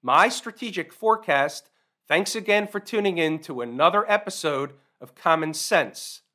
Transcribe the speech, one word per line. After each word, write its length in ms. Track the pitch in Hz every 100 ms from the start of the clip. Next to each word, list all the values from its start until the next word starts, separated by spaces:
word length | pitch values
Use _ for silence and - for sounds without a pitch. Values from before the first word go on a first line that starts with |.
my 280 | 127 143 214
strategic 640 | - 233 214 240 180 156
forecast. 760 | - 220 220 196 143 143 - _ _ _ _ _
Thanks 280 | 160 196 226
again 320 | 208 208 208
for 120 | 208
tuning 400 | 202 220 202 170
in 180 | 160 156
to 220 | - 127
another 480 | 120 123 160 202 208
episode 640 | 208 208 - 160 143 139 - _ _
of 140 | -
Common 400 | _ 170 160 156
Sense 680 | 156 - 196 117 - - - _